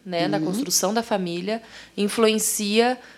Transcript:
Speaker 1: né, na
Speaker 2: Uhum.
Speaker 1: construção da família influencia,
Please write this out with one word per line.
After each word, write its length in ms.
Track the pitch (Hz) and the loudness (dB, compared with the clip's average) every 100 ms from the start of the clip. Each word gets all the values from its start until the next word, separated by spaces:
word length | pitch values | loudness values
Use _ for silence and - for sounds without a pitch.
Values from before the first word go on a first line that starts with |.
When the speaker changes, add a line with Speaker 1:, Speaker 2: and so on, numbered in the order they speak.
Speaker 1:
né, 220 | 190 175 175 | -6 -2 0
na 120 | 151 | 0
Speaker 2:
Uhum. 80 | 160 | -2
Speaker 1:
construção 480 | 202 269 - 185 | -2 -2 0 0
da 80 | 220 | -2
família 600 | 226 208 180 170 185 226 - - - - | -2 -2 -2 -4 -4 -6 -8 -20 -14 -2
influencia, 1000 | 208 233 220 214 214 - 208 214 240 254 - | -2 4 4 4 0 -2 0 4 4 0 -8